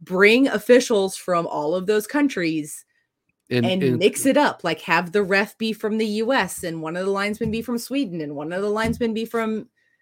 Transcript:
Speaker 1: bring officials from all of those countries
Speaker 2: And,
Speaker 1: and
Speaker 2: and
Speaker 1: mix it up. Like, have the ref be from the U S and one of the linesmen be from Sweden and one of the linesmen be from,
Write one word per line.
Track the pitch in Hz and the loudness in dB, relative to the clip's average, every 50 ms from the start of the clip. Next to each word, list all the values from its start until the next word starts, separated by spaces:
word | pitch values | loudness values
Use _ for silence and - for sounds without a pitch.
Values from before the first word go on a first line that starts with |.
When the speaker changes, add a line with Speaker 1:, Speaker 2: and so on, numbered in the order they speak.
Speaker 1:
bring | 165 - 185 185 196 208 226 254 277 | -10 -4 2 6 6 6 8 6 4
officials | 254 - 208 - - 247 254 262 - 233 202 190 190 - | 4 2 0 4 6 6 6 6 4 0 0 0 0 -4
from | - - - 180 170 170 | -6 -4 -2 -2 0 -2
all | - - 151 147 151 175 | -2 -4 -4 -2 -2 -2
of | 185 185 | -2 0
those | 190 214 214 208 | 0 0 0 0
countries | - - 294 285 269 - 202 175 160 160 156 151 151 - - - _ _ _ _ _ _ _ _ _ _ _ _ - | -2 0 2 2 2 0 0 -2 -2 -2 -2 -4 -6 -12 -16 -18 _ _ _ _ _ _ _ _ _ _ _ _ -2
Speaker 2:
And, | 123 123 117 | 0 0 2
Speaker 1:
and | - 185 190 160 | 2 2 2 2
Speaker 2:
and | 131 123 117 | 2 2 4
Speaker 1:
mix | 185 - - - - | 2 2 2 2 2
it | 269 262 | 2 4
up. | 285 294 220 - - - | 4 4 2 0 -2 -4
Like, | 170 160 - | -4 -4 -4
have | - - 170 170 180 170 | 0 0 2 2 2 0
the | 165 208 208 | -2 -2 0
ref | 175 196 196 214 208 - | 2 2 0 0 0 -4
be | - 220 220 214 | -6 -4 -4 -4
from | - - 214 214 220 | -4 -4 -4 -2 -2
the | 226 | -2
U | 214 208 214 226 226 269 | -2 -2 -2 0 0 2
S | 262 - 180 - - - | 0 0 -2 -4 -8 -8
and | 170 165 160 | -8 -6 -6
one | 156 156 165 | -6 -6 -6
of | 180 190 | -4 -4
the | 196 | -2
linesmen | 196 196 196 208 214 - 233 220 | -2 -2 -2 -4 -4 -4 -4 -4
be | 214 226 | -4 -4
from | 233 - 240 | -4 -4 -6
Sweden | 233 - - 254 285 277 190 170 165 | -6 -6 -4 -4 -4 -4 -4 -6 -8
and | 151 143 151 | -8 -8 -8
one | 139 151 156 175 | -8 -8 -6 -6
of | 185 | -4
the | 202 208 | -4 -2
linesmen | 208 214 220 226 226 - 240 226 214 | -2 -2 -2 -2 -2 -2 -2 -2 -2
be | 226 226 | -4 -6
from, | 226 - 233 226 220 220 214 - _ _ _ _ _ _ _ | -4 -4 -4 -4 -2 -4 -6 -8 _ _ _ _ _ _ _